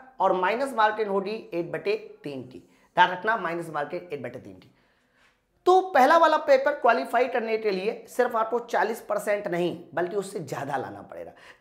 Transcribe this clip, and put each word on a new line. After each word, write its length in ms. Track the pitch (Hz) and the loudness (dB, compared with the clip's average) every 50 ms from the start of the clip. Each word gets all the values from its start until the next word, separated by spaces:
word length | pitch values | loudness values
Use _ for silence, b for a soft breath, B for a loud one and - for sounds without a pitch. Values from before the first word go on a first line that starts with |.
| - - _ - | -14 -12 _ 0
और 140 | 185 190 180 | 2 2 2
माइनस 400 | 185 180 196 220 247 277 262 240 | 2 2 0 0 0 -2 -2 2
मार्किंग 360 | 226 214 214 214 220 214 196 | 2 2 2 2 0 -2 0
होगी 280 | 196 196 185 202 220 220 - - 170 | -2 -2 -2 -4 -6 -8 -8 -6 -6
एक 180 | 170 165 151 | -6 -4 -4
बटे 240 | 156 151 - 196 214 208 - - - - - | -6 -4 -2 -2 -2 -4 -6 -12 -18 -14 -12
तीन 180 | 147 139 127 123 | -12 -10 -10 -12
की। 160 | - - - - b b b b b _ | -14 -16 -20 -20 b b b b b _
ध्यान 140 | 175 180 180 | 4 4 4
रखना, 260 | 180 - - 220 226 | 2 0 -2 -2 0
माइनस 320 | 208 180 165 170 170 160 160 | 0 -2 -4 -6 -6 -6 -6
मार्किंग 440 | 156 147 143 147 175 165 - - 147 | -6 -6 -6 -6 -6 -10 -10 -10 -10
एक 100 | 135 123 | -10 -10
बटे 160 | 120 127 107 | -10 -12 -14
तीन 140 | 95 104 92 | -16 -18 -20
की। 180 | 90 - - _ _ _ _ _ _ _ _ _ _ _ _ _ _ _ _ _ _ - | -20 -20 -20 _ _ _ _ _ _ _ _ _ _ _ _ _ _ _ _ _ _ 4
तो 140 | 359 370 370 370 | 4 6 6 4
पहला 340 | 370 320 269 254 294 330 | 4 4 6 6 8 8
वाला 200 | 330 330 311 311 311 | 6 6 6 4 2
पेपर 340 | 311 294 269 262 277 294 285 | 4 4 4 4 4 2 0
क्वालिफाई 520 | - - 233 233 254 262 - 247 233 247 | 2 4 4 4 2 0 0 0 0 2
करने 300 | 247 - 233 220 226 220 | 0 0 -2 -2 -2 -2
के 140 | 214 220 208 | -2 0 -2
लिए 340 | 190 185 190 220 240 - - | -2 -2 -2 -4 -4 -6 -10
सिर्फ 280 | - - - 240 240 233 | -4 -2 0 0 2 0
आपको 240 | 220 220 226 240 233 | -2 -2 -2 -2 -4
चालीस 380 | 233 - 233 180 190 214 226 - | -2 -2 0 0 0 0 -2 -4
परसेंट 460 | - - 208 208 202 214 208 202 202 | -6 -4 -4 -2 -2 -2 -2 -2 -2
नहीं, 300 | 180 175 170 180 165 160 - - - - | -4 -2 -2 -2 -2 -4 -6 -12 -8 -4
बल्कि 220 | 165 175 180 214 | -4 -4 -2 -2
उससे 240 | 202 190 - - 202 | -4 -6 -6 -8 -10
ज़्यादा 380 | 147 120 151 123 139 143 143 | -8 -8 -8 -8 -6 -4 -4
लाना 240 | 131 107 98 101 98 | -6 -6 -8 -12 -14
पड़ेगा। 300 | 92 - - 87 85 85 B B B B B _ | -16 -16 -14 -14 -14 -14 B B B B B _